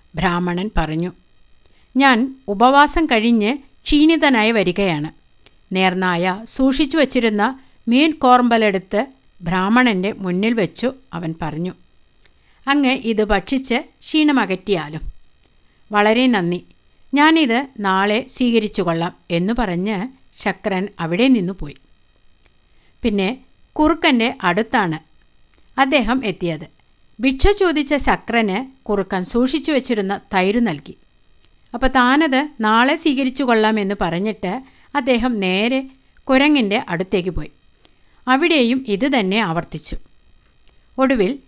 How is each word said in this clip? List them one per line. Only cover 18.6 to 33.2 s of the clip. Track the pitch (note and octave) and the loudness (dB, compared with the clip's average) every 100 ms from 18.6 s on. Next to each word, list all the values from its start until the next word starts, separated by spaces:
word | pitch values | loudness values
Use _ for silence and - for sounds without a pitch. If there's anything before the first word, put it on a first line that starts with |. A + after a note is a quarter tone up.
| G#3 - | 0 -2
കൊള്ളാം," | E3+ E3 E3+ - _ | -2 -2 -4 -8 _
എന്നു | E3+ F#3 A#3+ | -2 -2 -2
പറഞ്ഞ് | G#3+ F3 G3 G#3+ B3+ - _ - | -2 -2 -4 -4 -6 -12 _ -6
ശക്രൻ | G#3 F#3 A3 F#3+ G3+ - | -6 -4 -4 -4 -6 -6
അവിടെ | E3 F3 C4 | -4 0 2
നിന്നു | B3 F3+ | 2 0
പോയി. | F#3+ D3 - _ _ _ _ _ _ _ _ _ _ _ _ | -6 -12 -14 _ _ _ _ _ _ _ _ _ _ _ _
പിന്നെ | A#3+ G3+ F#3+ C4 - _ _ - | -4 -2 -4 -6 -14 _ _ 0
കുറുക്കൻ്റെ | D#4 D#4+ E4+ B3 A3+ - | 0 2 2 2 0 -2
അടുത്താണ് | F#3 F3 A3+ B3+ F#3 D#3+ - _ _ _ _ _ _ - | -2 0 0 0 -2 -4 -10 _ _ _ _ _ _ -2
അദ്ദേഹം | C4+ C#4+ G#3+ C4 | 2 2 0 -2
എത്തിയത്. | A3+ F3+ E3+ D#3 E3+ _ _ _ _ - | -4 -6 -6 -6 -12 _ _ _ _ -4
ഭിക്ഷ | B3 C4+ G4 G4+ | -2 2 2 4
ചോദിച്ച | F#4 D4+ C#4 D4 | 2 0 0 -2
ശക്രന് | C4 F#3 - A#3 A3 F#3+ C4 - - | 0 -2 0 -2 0 -2 -6 -14 -4
കുറുക്കൻ | G3+ F#3+ G3 | -4 -2 -4
സൂക്ഷിച്ചു | F#3 A#3 C4 D4+ C4+ | -2 0 0 0 0
വച്ചിരുന്ന | C#4+ B3+ A3 G3 G3 - | -2 0 -4 -2 -6 -4
തൈര് | G3 F#3 A3+ A#3 | 0 2 2 0
നൽകി. | D3 - - _ _ _ _ _ _ _ | -2 -10 -20 _ _ _ _ _ _ _
അപ്പോൾ | A#3 C4 C4 | -4 0 2
താനത് | B3 C#4 D#4+ C4 D4+ - | 2 2 2 0 -2 -4
നാളെ | A3 A3+ B3+ D#4+ | 0 2 2 0
സ്വീകരിച്ചു | E4 C4 | 0 0